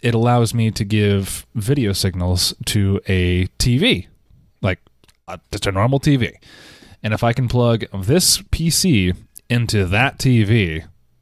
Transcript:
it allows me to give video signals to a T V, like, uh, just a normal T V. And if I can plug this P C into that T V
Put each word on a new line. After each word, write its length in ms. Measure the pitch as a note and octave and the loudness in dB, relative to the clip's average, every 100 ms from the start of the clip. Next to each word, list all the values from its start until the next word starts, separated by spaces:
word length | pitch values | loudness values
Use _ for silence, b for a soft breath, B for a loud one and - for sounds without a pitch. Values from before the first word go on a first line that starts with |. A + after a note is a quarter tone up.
it 140 | B2 A2+ | -2 0
allows 400 | A#2 A#2+ A2+ A#2+ | 2 2 2 0
me 160 | A2+ | -2
to 120 | G#2 | -2
give 640 | G#2 G#2+ G#2 G2 F#2+ - - | -2 0 2 2 -2 -8 -10
video 400 | B2 G#2 C#3+ G#2+ | -8 -2 0 0
signals 580 | F#2+ G2 F2+ F2+ F2+ - - - | -2 -2 -2 -2 0 -2 -4 -4
to 340 | G#2+ G2 G2 - | 0 0 0 0
a 380 | F#2 F2+ F2+ F#2+ - | 0 0 0 -2 -2
T 180 | C3 A#2+ | 0 2
V, 300 | A3+ C3+ - _ _ _ _ _ | 2 0 -4 _ _ _ _ _
like, 180 | G2+ F2+ _ _ _ _ - | -4 -4 _ _ _ _ -18
uh, 100 | F2+ _ | -18 _
just 160 | G#2 G2+ | -6 -4
a 40 | |
normal 280 | F#2+ A2+ C#3 | 0 0 2
T 160 | D#3 C#3 | 2 0
V. 160 | A2 - B B B B B B | 0 -6 B B B B B B
And 100 | G#2+ | -4
if 100 | G#2+ | -2
I 100 | A#2 | 0
can 140 | A#2 B2 | 0 0
plug 380 | B2 A#2+ A#2 - | 2 2 2 -2
this 480 | G2 F#2+ E3 F3+ - - | -6 0 2 2 0 -2
P 220 | - E3 | -2 0
C 420 | - F#3+ A#2+ F2+ F#2 - - _ | 0 2 2 2 -2 -8 -20 _
into 380 | A#2+ A#2 G#2+ F#2 | -2 0 -2 0
that 320 | G2+ C3+ - | 0 0 0
T 260 | C3 B2 | 2 2
V 380 | G2+ A#2 F#2 D#2 - - _ _ | 4 2 0 -4 -10 -20 _ _